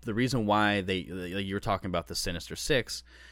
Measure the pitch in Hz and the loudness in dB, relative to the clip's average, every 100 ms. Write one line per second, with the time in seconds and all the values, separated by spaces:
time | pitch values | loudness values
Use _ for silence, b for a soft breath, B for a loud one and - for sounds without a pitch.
0 | 120 107 127 131 104 104 104 104 92 95 | -4 0 2 2 4 6 6 4 2 -2
1 | - 92 90 95 95 98 - 98 98 87 | -2 -6 -4 -4 -2 -2 0 0 0 -2
2 | - 87 - 85 - 82 - 139 - - | -2 -4 -4 -4 -8 -6 0 2 0 -8
3 | B B B | B B B